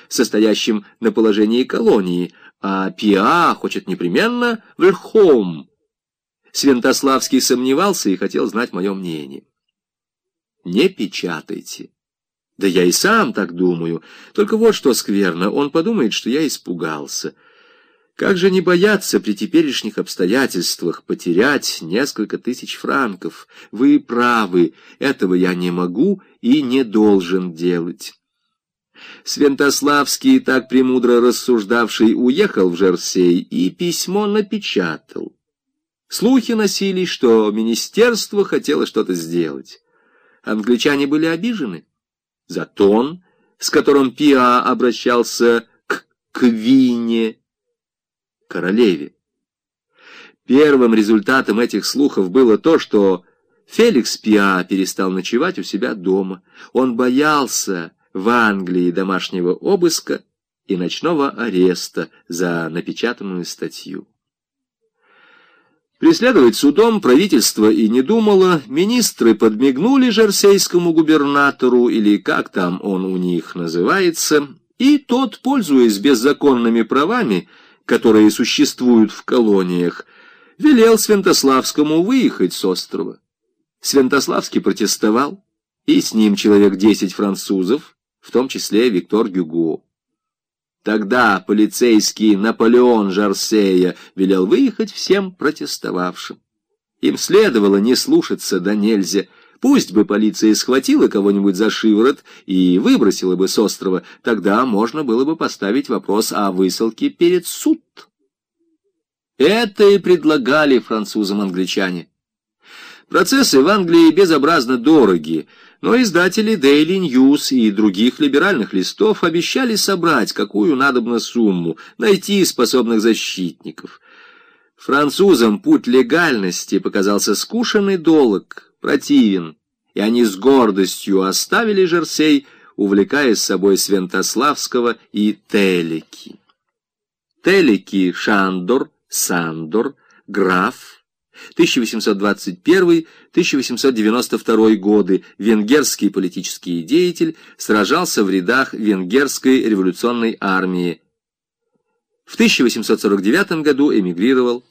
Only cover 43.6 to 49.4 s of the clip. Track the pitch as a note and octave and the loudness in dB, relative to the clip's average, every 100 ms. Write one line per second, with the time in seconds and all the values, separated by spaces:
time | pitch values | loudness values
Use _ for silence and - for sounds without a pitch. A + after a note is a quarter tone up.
43.6 | - D3+ C#3 C#3 C3 - D3 C3+ B2 B2 | -4 -2 2 2 2 0 2 4 4 2
44.6 | A2+ B2 B2 A2+ B2+ A#2+ A2+ - A#2+ A#2 | 0 0 -2 -2 -2 0 -2 0 2 2
45.6 | - _ - - - _ _ - B2+ A2+ | -2 _ -10 -10 -12 _ _ -2 0 0
46.6 | A2 C3+ B2+ A#2 A#2 A#2 A2+ - _ _ | 2 4 4 0 -2 -2 -2 -6 _ _
47.6 | _ _ _ _ _ _ _ _ - F2+ | _ _ _ _ _ _ _ _ -14 -8
48.6 | E2+ G#2+ A2+ D#2+ C#2+ _ _ _ | -2 2 2 0 -6 _ _ _